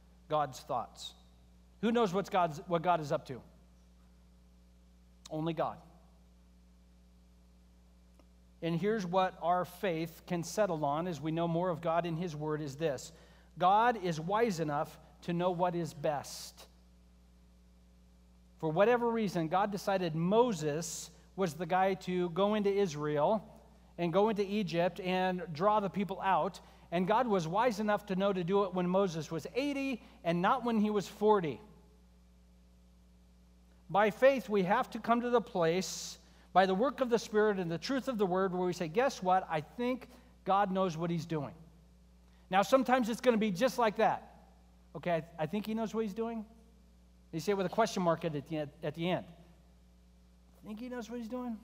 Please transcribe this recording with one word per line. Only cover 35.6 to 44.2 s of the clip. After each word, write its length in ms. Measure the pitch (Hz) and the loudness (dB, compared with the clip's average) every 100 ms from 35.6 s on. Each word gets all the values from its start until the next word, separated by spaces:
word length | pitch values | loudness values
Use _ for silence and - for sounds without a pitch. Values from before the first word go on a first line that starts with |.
| 165 180 180 - - - - - - | 2 2 -4 -8 -12 -14 -20 -20 2
by 100 | 180 | 4
the 100 | 190 | 4
work 260 | 190 277 - | 4 0 0
of 100 | 254 | 0
the 80 | 233 | 0
Spirit 400 | - 208 214 190 | 0 2 2 2
and 120 | 170 | -2
the 80 | 165 | -4
truth 300 | - 269 269 | -4 -4 -2
of 80 | 220 | 0
the 100 | 196 | 0
word, 260 | 185 190 | 2 0
where 140 | 180 180 | 0 -2
we 60 | |
say, 160 | 175 170 | -2 -2
"Guess 340 | 190 269 - | 0 0 0
what? 240 | 185 185 - | 2 2 2
I 100 | 160 | -4
think 480 | 147 - 247 254 - - - - | -4 -6 -4 -4 -8 -20 -20 -12
God 260 | - 190 202 | 0 2 2
knows 260 | 190 190 156 | 2 0 0
what 140 | 170 | -2
he's 160 | 170 135 | -2 -2
doing." 280 | 156 123 - - - - - - - - - - | -4 -6 -12 -20 -20 -20 -20 -20 -20 -20 -20 0
Now, 120 | 185 | 2
sometimes 460 | 202 269 240 262 220 | 4 4 4 2 2
it's 120 | 226 | 2
gonna 160 | 254 226 | 2 4
be 140 | 214 | 2
just 280 | 175 247 - | 2 0 2
like 180 | 220 214 | 0 4
that. 500 | 196 127 | 2 2